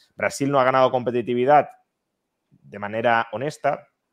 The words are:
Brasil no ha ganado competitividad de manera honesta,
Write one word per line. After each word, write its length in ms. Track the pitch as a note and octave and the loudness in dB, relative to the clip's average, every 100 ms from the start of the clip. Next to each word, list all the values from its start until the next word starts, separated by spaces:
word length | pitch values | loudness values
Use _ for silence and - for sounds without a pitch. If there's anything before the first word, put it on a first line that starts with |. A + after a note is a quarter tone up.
| _ | _
Brasil 360 | - G#2 - C#3 | -6 -6 -4 -2
no 100 | C#3 | 0
ha 40 | |
ganado 260 | B2+ C3 C3 | 2 4 2
competitividad 800 | B2+ B2 A#2+ A2+ A#2+ B2+ D3 C3 - _ _ _ _ _ _ _ | 2 -4 -4 -2 0 4 4 2 -6 _ _ _ _ _ _ _
de 280 | _ - G2+ | _ -20 -14
manera 500 | G2+ A2 A#2+ A#2 A2+ | -8 -2 0 0 0
honesta, 560 | G#2+ C#3+ - C#3 D3+ - _ _ | -6 -8 -6 -4 -4 -8 _ _